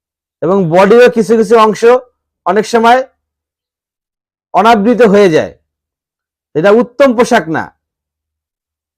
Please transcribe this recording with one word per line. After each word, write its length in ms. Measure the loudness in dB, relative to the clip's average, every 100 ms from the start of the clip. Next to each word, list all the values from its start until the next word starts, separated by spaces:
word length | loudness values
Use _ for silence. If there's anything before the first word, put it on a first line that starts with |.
| _ _ _ _
এবং 300 | -4 -2 0
বডিরও 400 | 0 2 4 2
কিছু 260 | 0 -2 -2
কিছু 220 | 0 0
অংশ 260 | 0 0 0 0 -4 _ _ _
অনেক 220 | -6 -4 -4
সময় 400 | -2 0 0 -2 _ _ _ _ _ _ _ _ _ _ _ _ _ _
অনাবৃত 500 | -2 0 0 0 2
হয়ে 280 | 2 2 2
যায়। 280 | 0 -4 -12 _ _ _ _ _ _ _ _ _
এটা 160 | -4 0
উত্তম 460 | 0 -2 -2 -2 0
পোশাক 320 | -2 -2 -4
না, 300 | -10 -10 _ _ _ _ _ _ _ _ _ _ _ _